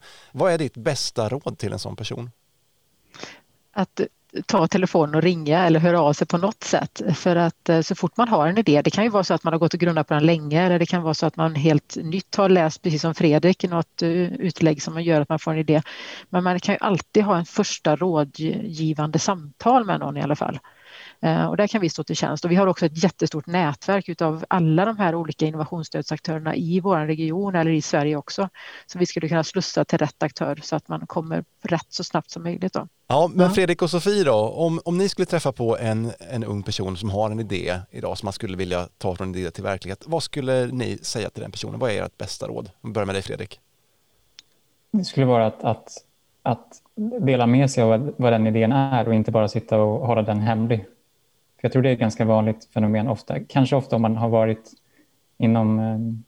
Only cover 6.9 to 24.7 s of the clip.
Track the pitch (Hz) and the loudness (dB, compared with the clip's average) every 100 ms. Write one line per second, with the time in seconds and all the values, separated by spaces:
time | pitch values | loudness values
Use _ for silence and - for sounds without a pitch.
6.9 | - 202 151 185 170 170 - - 165 156 | -6 -4 -2 2 2 2 -2 2 2 2
7.9 | 190 170 - 240 196 151 202 202 147 165 | -2 -4 0 2 4 4 2 4 4 4
8.9 | - 220 202 180 170 165 160 165 175 175 | 2 2 2 2 0 0 0 0 2 0
9.9 | 160 143 151 156 170 151 156 180 175 170 | 0 0 2 4 2 2 2 4 2 2
10.9 | 180 165 175 160 - 160 151 156 151 _ | 0 -2 0 -2 0 -2 2 4 2 _
11.9 | - 165 185 - - 190 185 156 - 180 | -10 -6 -6 -6 0 4 6 4 -2 -2
12.9 | 151 165 160 165 151 170 185 185 170 - | -2 -2 2 4 6 4 2 -2 -2 -4
13.9 | - 170 170 180 254 196 - 160 147 - | -4 -2 0 -2 -2 -4 2 2 2 -4
14.9 | 160 170 151 143 156 - 156 156 151 - | -4 2 2 2 -2 -2 -2 2 2 2
15.9 | - - - - 180 180 180 - 196 - | -12 -16 -18 -4 -2 0 0 -2 0 0
16.9 | 180 - 214 208 175 170 - 196 - 160 | 0 2 2 2 0 0 -2 -2 -2 0
17.9 | 151 180 160 143 - 156 - - 156 160 | 2 2 0 -2 -4 -6 -4 -8 -4 -4
18.9 | 147 151 160 - 185 147 - 233 254 202 | -2 -2 0 0 -4 -6 -4 2 2 2
19.9 | 160 143 143 147 147 - 143 - _ - | -4 -4 -6 -4 -2 -4 -6 -12 _ -20
20.9 | - - - 165 165 165 165 208 220 170 | -20 -20 -6 -2 0 0 0 0 0 -2
21.9 | - 151 - 135 147 175 180 190 170 170 | -4 -6 -4 -4 -4 0 2 4 2 -2
22.9 | 156 175 - 160 120 - 175 156 143 - | 0 -2 0 -4 -4 -4 0 0 -2 -2
23.9 | 151 160 170 160 160 - 175 160 | -2 -2 -2 -2 -2 -2 2 4